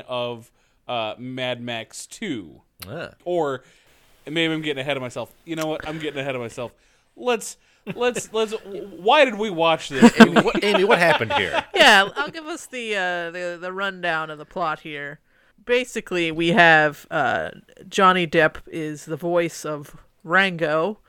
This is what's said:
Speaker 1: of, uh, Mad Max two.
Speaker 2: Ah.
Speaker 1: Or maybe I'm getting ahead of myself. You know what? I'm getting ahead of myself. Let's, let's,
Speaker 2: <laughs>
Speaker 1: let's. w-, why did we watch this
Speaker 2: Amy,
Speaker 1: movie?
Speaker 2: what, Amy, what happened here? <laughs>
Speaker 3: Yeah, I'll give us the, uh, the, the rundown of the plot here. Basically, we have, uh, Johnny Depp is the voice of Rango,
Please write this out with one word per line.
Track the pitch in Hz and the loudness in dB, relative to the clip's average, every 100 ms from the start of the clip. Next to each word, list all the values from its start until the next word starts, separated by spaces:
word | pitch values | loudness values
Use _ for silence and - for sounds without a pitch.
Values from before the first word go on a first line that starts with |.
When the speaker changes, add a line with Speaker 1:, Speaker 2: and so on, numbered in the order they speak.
| 120 | -8
Speaker 1:
of, | 127 120 120 113 _ _ _ - | -6 -6 -8 -14 _ _ _ -8
uh, | 123 110 104 | -6 -6 -8
Mad | 127 127 127 120 | -12 -8 -6 -6
Max | 120 117 110 - - | -8 -10 -12 -16 -18
two. | - 220 123 82 - _ _ - | -12 -8 -8 -10 -20 _ _ -16
Speaker 2:
Ah. | 143 156 - - | -14 -14 -12 -4
Speaker 1:
Or | 175 147 131 - _ _ _ _ _ - | -2 -2 -4 -10 _ _ _ _ _ -8
maybe | 160 165 | -2 -2
I'm | 160 | -2
getting | 156 135 | -4 -6
ahead | 139 139 | -4 -6
of | |
myself. | 127 131 113 _ | -6 -10 -12 _
You | - 160 | -12 -6
know | 156 | -6
what? | 156 151 | -6 -8
I'm | 160 | -8
getting | 156 139 | -8 -6
ahead | 139 | -6
of | 131 | -6
myself. | 117 - 117 - _ _ _ - | -8 -10 -12 -14 _ _ _ -8
Let's, | 240 233 - - _ _ - | -4 -4 -6 -16 _ _ -14
let's, | 196 247 240 - | -4 -4 -4 -6
Speaker 2:
<laughs> | |
Speaker 1:
let's. | 214 220 | -4 -4
w-, | 220 190 196 202 | -4 -10 -14 -14
why | 170 185 294 277 | -4 2 4 4
did | 208 | 2
we | 220 | -4
watch | 170 165 160 - | 0 2 2 -2
this | 135 226 - | 8 8 10
Speaker 2:
Amy, | 226 | 8
Speaker 1:
movie? | 170 185 | 8 2
Speaker 2:
what, | 170 | 0
Amy, | 202 196 196 | 0 2 4
what | 214 | 4
happened | 170 156 - | 4 2 0
here? | 285 185 311 - | 0 0 -2 -2
<laughs> | 392 | 4
Speaker 3:
Yeah, | 294 208 196 - | 8 8 4 -2
I'll | 294 | -8
give | 330 311 | -8 -10
us | 339 - | -12 -10
the, | 254 226 208 | -8 -4 -2
uh, | 180 175 170 | -2 -2 -6
the, | 175 175 175 | -8 -8 -8
the | 180 | -10
rundown | 185 196 185 175 160 156 | -6 -6 -4 -4 -4 -4
of | 151 | -10
the | 151 | -12
plot | - 170 151 | -6 -6 -6
here. | 165 147 143 151 _ _ _ _ - | -10 -12 -12 -14 _ _ _ _ -2
Basically, | 247 247 233 - 180 165 | -2 -2 -8 -6 -2 -2
we | 160 170 | 0 2
have, | 170 170 156 151 147 - | 6 8 6 4 -2 -6
uh, | 165 127 110 78 - _ - 196 | -2 0 -2 -4 -10 _ -20 -8
Johnny | 180 190 185 170 | 2 4 4 2
Depp | 170 156 - - | 2 2 0 -10
is | 165 156 151 | -8 -8 -10
the | - 160 | -10 -8
voice | 170 175 170 - 151 | -2 0 -2 -4 -10
of | 151 147 - _ _ | -10 -12 -20 _ _
Rango, | 160 180 190 170 156 156 175 214 | 0 2 2 0 -2 0 -2 -6